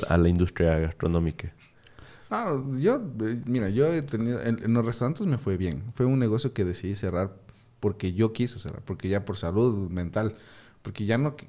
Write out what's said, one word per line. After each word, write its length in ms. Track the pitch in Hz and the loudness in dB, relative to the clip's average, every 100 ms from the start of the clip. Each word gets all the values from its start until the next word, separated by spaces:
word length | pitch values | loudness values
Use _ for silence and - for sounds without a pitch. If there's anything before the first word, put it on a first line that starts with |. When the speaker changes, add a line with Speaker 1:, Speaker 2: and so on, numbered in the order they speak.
| - | 6
Speaker 1:
a 80 | 85 | 6
la 120 | 85 | 6
industria 480 | 87 87 - 85 80 | 6 2 2 2 4
gastronómica? 760 | 80 - 85 85 82 - 90 - - _ - - - - - | 0 -2 0 2 0 -2 -10 -14 -20 _ -20 -20 -20 -20 -8
Speaker 2:
No, 480 | 214 220 139 135 127 | -4 -2 -2 -2 0
yo, 240 | 175 277 190 110 | 2 2 -2 -4
eh, 200 | 110 120 117 | -4 -2 -2
mira, 240 | 123 98 | 0 2
yo 220 | 110 151 | 2 2
he 100 | 170 | 2
tenido, 400 | 143 110 117 120 | -2 -2 0 0
en, 220 | 117 117 | 0 0
en 100 | 107 | 2
los 120 | 117 113 | 2 2
restaurantes 400 | 107 123 165 196 | 0 -2 0 0
me 120 | 127 | 0
fue 200 | 98 92 | 0 -2
bien. 260 | 90 71 110 - | -2 -4 -6 0
Fue 100 | 127 | 2
un 140 | 135 | 2
negocio 340 | 117 110 131 | 2 0 -2
que 100 | - | -2
decidí 320 | 92 87 92 101 | -2 -2 -6 -4
cerrar 400 | 95 87 98 - - - _ _ | -2 -2 -2 -6 -20 -20 _ _
porque 340 | 104 - 92 | -4 -2 -2
yo 200 | 90 110 | 2 2
quise 260 | 110 123 - | 0 -4 -6
cerrar, 220 | - - | -12 -10
porque 240 | - 95 92 | -10 -6 -2
ya 140 | 98 98 | -2 -2
por 120 | 95 | -4
salud 520 | 85 98 123 101 92 | -2 2 2 2 -2
mental, 460 | 90 87 104 107 - - - - _ | -4 -2 -2 -2 -4 -14 -20 -20 _
porque 240 | 104 101 104 | -12 -4 0
ya 120 | 120 | 0
no, 180 | 147 147 | 0 -4